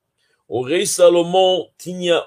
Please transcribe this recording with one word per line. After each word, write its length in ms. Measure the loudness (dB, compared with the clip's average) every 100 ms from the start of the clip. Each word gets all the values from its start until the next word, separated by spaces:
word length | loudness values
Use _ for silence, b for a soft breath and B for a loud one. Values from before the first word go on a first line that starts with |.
| _ _ _ _ -10
O 140 | -8
rei 240 | -4 -4 -4
Salomão 840 | 2 4 4 2 2 2 0 -6 _
tinha 500 | -14 -8 -2 -2